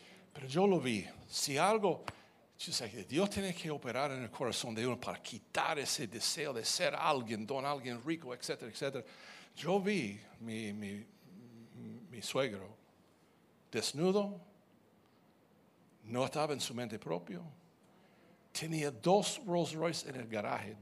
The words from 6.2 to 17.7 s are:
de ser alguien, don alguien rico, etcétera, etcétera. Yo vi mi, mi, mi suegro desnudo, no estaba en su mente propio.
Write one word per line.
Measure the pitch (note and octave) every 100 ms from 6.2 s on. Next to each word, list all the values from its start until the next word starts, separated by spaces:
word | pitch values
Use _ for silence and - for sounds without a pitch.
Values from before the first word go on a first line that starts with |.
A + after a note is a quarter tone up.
| - D#3+ D3
de | A#2+
ser | - - E3
alguien, | C#3+ D#3+ C#3+ A2 A2
don | A2 C3+ C#3
alguien | C#3+ B2 A#2+
rico, | C3+ E3 B2+
etcétera, | A#2+ - C#3 B2
etcétera. | - C#3 B2+ - - - - - -
Yo | D3+ G3
vi | F#3+ G3+ A2 G2+ - -
mi, | A2+ A2 G#2+
mi, | G#2 G2+ G#2 A2+ - - F2+ A#2+ A#2 A2+ A#2 A2+ A2+ -
mi | A#2+
suegro | - B2+ C3+ G2+ F#2+ G#2+ - _ - _ _ _ _ _ _
desnudo, | B2 - C#3 F3+ G3+ G3+ F3+ - - _ - _ _ _ _ _ _ _ _ _ _ - -
no | G#2+ B2
estaba | C3 D3 D3+
en | C3+
su | -
mente | A#2+ A#2+ G#2
propio. | - E3+ E3+ F3+ E3+ C3 -